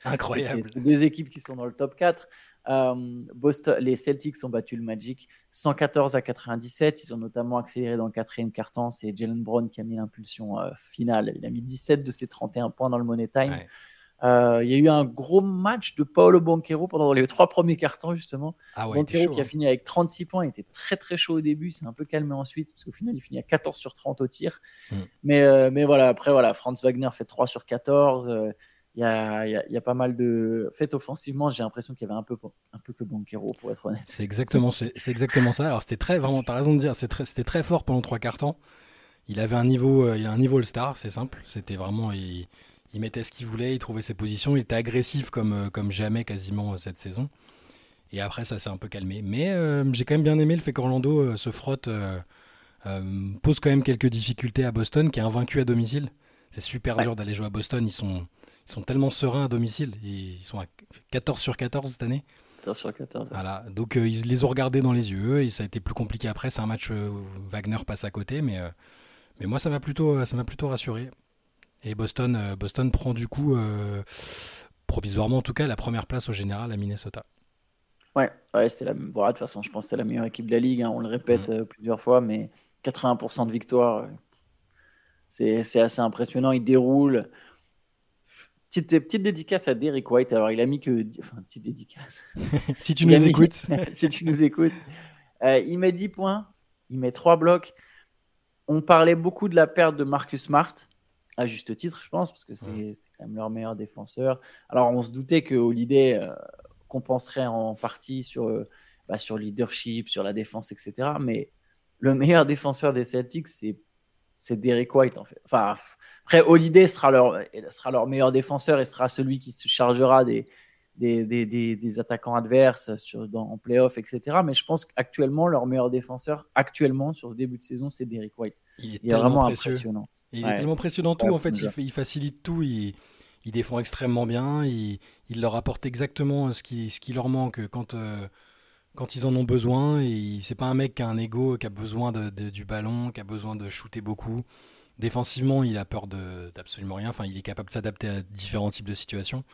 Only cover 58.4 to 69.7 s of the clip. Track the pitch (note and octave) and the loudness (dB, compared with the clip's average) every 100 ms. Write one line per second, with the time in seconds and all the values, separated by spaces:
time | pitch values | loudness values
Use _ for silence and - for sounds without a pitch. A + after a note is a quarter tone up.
58.4 | - _ - - F#2+ C3 C3+ - C3+ C3 | -20 _ -16 -10 -2 2 2 2 0 0
59.4 | C3+ A#2 A#2 G#2+ C#3+ G2+ G#2 G2 F#2+ F2+ | 0 0 -2 -2 -6 -6 -10 -10 -10 -14
60.4 | F2+ G#2 F2 _ - - _ C3 - - | -12 -12 -12 _ -20 -20 _ -4 -2 -2
61.4 | - A#2+ B2 C#3+ C3+ B2 A#2 C3+ - _ | -4 -4 -4 -4 -6 -6 -4 -4 -6 _
62.4 | _ _ - - - - C3+ - - G2 | _ _ -8 -8 -8 -10 -12 -10 -10 -8
63.4 | F#2 G2 A2+ F#2+ A#2 B2+ A2+ A2+ A#2 B2+ | -8 -8 -10 -8 -2 0 0 0 0 2
64.4 | B2+ B2+ C3 C3+ C3 A#2+ G#2+ F#2+ A2 C#3+ | 2 2 0 2 2 2 0 -2 0 0
65.4 | B2+ - G#2 A#2 - - G#2+ A2+ A2+ G#2 | 0 -2 -8 -8 -6 -6 -6 -6 -6 -6
66.4 | C3 - A2 A2 - G#2+ G#2 G2+ G2 F#2+ | -6 -4 -4 -4 -6 -6 -6 -8 -12 -14
67.4 | F#2+ G#2 G#2 A2+ - G#2 G#2 A2 G2 C#3+ | -10 -8 -4 -6 -6 -8 -8 -8 -6 -4
68.4 | C#3 F#2 F2 - _ _ _ _ _ - | -2 -4 -8 -12 _ _ _ _ _ -10
69.4 | F#2+ A2+ E3 | -4 -2 -2